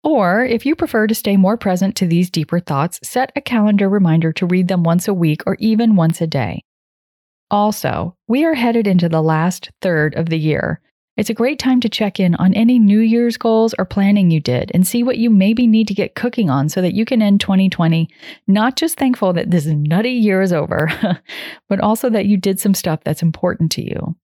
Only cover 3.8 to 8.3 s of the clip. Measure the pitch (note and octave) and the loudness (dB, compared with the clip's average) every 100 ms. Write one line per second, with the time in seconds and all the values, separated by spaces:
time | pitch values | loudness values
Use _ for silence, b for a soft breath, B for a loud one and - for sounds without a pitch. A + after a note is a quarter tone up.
3.8 | G3 G#3 F3 D#3+ D#3+ D#3+ F3 F#3 F3+ F#3 | 2 2 2 2 0 -2 -2 0 0 0
4.8 | E3 F3 F#3+ F#3+ E3 D3+ - G3 G#3+ A3 | 0 0 0 -2 0 -2 -4 -2 0 2
5.8 | A#3 G3 E3 - E3 C#3+ G#2 - _ _ | 2 4 2 0 -4 -2 -4 -6 _ _
6.8 | _ _ _ _ _ _ _ G#3 G#3 G#3 | _ _ _ _ _ _ _ 0 0 -2
7.8 | - - F3 _ - | -4 -4 -6 _ -4